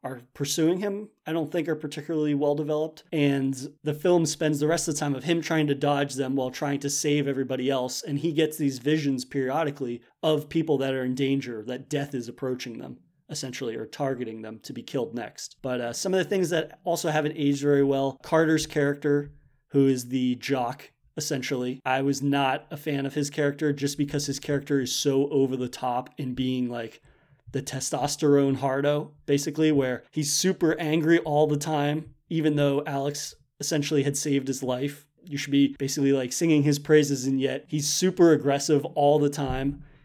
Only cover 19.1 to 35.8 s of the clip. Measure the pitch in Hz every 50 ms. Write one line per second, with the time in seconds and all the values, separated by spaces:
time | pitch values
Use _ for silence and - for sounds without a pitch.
19.1 | 143 143 147 147 - - _ _ _ _ _ _ - 143 139 135 131 127 120 120
20.1 | 127 131 127 127 127 120 - - 139 131 123 117 131 - - - _ _ _ _
21.1 | - - 151 - 151 131 131 - 143 123 123 127 127 131 - 139 131 135 139 139
22.1 | 139 139 139 143 139 143 139 131 131 120 - - - 143 - 160 143 139 135 139
23.1 | 135 151 143 143 - - 147 143 143 147 156 151 143 143 143 139 139 - 147 143
24.1 | - 143 143 143 135 - - - 143 139 139 - 147 139 127 120 - - - 147
25.1 | 135 135 143 143 156 139 135 131 131 123 127 120 - - - 127 123 123 127 -
26.1 | _ - 143 127 123 123 131 127 131 127 123 120 120 120 113 113 - - _ _
27.1 | _ _ _ _ _ _ _ - - 139 135 - - 135 - - - 135 123 143
28.1 | - - - 147 143 143 139 139 135 127 139 139 131 139 143 143 147 147 147 -
29.1 | - _ - - 143 143 143 160 143 156 160 156 151 139 135 127 123 113 - _
30.1 | - 156 151 143 - - - 185 185 185 - 156 165 - 170 151 156 165 151 156
31.1 | 165 170 170 160 147 147 156 147 147 147 147 160 156 147 143 147 151 156 156 -
32.1 | - _ _ - 170 160 151 156 151 147 143 143 139 139 143 160 143 139 139 147
33.1 | 143 147 - - - _ _ _ _ - 143 - 170 151 143 143 156 143 135 143
34.1 | 139 143 - 156 139 139 135 135 131 131 139 123 127 127 135 143 143 - - _
35.1 | _ _ - - 143 139 - 143 139 139 143 139 139 -